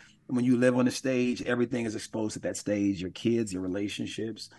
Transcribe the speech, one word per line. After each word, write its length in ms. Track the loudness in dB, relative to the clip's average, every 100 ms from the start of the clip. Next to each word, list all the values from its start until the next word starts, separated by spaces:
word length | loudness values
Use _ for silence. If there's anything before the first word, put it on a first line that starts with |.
| -18 _ -4
when 180 | 0 4
you 100 | 6
live 200 | 6 6
on 120 | 2
a 20 |
stage, 520 | 2 0 2 2 0
everything 420 | -2 0 0 0
is 100 | -2
exposed 420 | -4 -6 -4 -4 -4
at 60 |
that 120 | -6 -4
stage, 440 | -2 2 2 0
your 100 | -4
kids, 420 | -2 0 2 0
your 80 | -4
relationships. 840 | -4 -4 -4 -6 -8 -6 -6 -8 -14